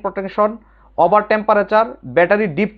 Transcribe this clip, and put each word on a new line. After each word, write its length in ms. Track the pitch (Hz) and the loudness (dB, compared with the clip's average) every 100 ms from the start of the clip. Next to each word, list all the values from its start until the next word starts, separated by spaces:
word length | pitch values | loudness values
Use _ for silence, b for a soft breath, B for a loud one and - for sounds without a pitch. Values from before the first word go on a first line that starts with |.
প্রোটেকশন, 460 | 202 196 196 - 214 226 b b b b | -8 -8 -6 -2 -2 -2 b b b b
ওভার 240 | 170 208 208 | 2 2 2
টেম্পারেচার, 560 | 214 214 208 202 214 233 - 131 127 | 0 0 0 2 0 0 -4 -4 0
ব্যাটারি 300 | 175 208 214 147 | 2 2 -2 -2
ডিপ 140 | 208 | -4